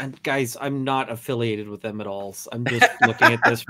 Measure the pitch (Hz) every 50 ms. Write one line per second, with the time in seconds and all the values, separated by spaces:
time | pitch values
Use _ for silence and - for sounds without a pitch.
0 | 135 135 131 - - 151 135 139 131 120 - - 139 139 139 139 131 135 135 131
1 | 131 110 117 120 - - 131 117 120 113 107 104 104 104 104 98 - 110 104 107
2 | 104 101 98 98 101 98 95 - - - 120 117 120 123 120 117 - - - -
3 | - 247 110 - - 113 117 117 - - 117 - -